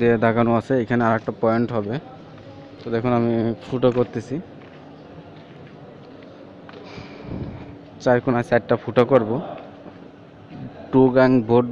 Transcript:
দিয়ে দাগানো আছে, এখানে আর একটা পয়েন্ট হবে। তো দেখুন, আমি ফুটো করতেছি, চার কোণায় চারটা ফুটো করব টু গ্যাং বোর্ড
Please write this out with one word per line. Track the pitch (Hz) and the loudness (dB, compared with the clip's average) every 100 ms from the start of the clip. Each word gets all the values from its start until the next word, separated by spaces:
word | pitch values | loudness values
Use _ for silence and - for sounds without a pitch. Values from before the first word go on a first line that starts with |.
দিয়ে | 117 117 | 4 4
দাগানো | 113 113 117 117 | 2 2 2 2
আছে, | - 135 | 0 -2
এখানে | 110 120 117 | 0 0 2
আর | 113 | 0
একটা | - 104 | -2 -2
পয়েন্ট | 113 113 117 117 | 0 2 0 -2
হবে। | 101 131 - - - - - - - - | -4 -6 -8 -18 -20 -20 -20 -20 -20 -14
তো | 123 | -4
দেখুন, | 113 123 120 | -2 0 2
আমি | 117 113 113 113 - | 2 0 -2 -4 -6
ফুটো | 131 127 123 | 0 2 2
করতেছি, | 120 120 - 143 190 - - - - - - - - - - - - - - - - - - - - - - - - - - - - - - - - - - - | -2 -4 -8 -10 -10 -18 -20 -20 -20 -20 -20 -20 -20 -20 -20 -20 -20 -20 -20 -20 -20 -20 -20 -20 -20 -20 -20 -20 -18 -18 -18 -18 -12 -10 -10 -12 -16 -20 -20 -4
চার | - 123 | 0 2
কোণায় | 120 120 120 | 2 -2 0
চারটা | 120 - 117 | 0 0 -2
ফুটো | - 113 120 | 0 0 4
করব | 135 107 123 185 - - - - - - - - - - - - - - | 4 2 -4 -6 -14 -16 -20 -20 -20 -20 -20 -20 -20 -20 -16 -16 -16 0
টু | 131 131 | 4 4
গ্যাং | 127 131 131 110 | 6 4 4 4
বোর্ড | 120 123 | 2 4